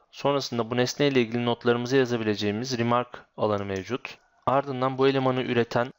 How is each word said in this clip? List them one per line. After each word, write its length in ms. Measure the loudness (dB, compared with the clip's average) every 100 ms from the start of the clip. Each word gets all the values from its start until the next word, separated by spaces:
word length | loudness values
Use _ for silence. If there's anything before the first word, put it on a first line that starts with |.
| _
Sonrasında 600 | -6 -2 -2 -2 -4 -2
bu 60 | 0
nesne 320 | 0 2 2
ile 120 | 2
ilgili 240 | 2 0
notlarımızı 520 | -2 0 0 0 2 2
yazabileceğimiz 840 | 2 0 0 0 0 -2 -4 -2
remark 460 | 0 0 0 -8 -18 -4
alanı 280 | -2 0
mevcut. 540 | -4 -6 -6 -8 -8 -18 _ _ -2
Ardından 520 | 0 0 -2 -2 2
bu 100 | 2
elemanı 340 | 4 2 0
üreten, 500 | 0 0 2 0 -2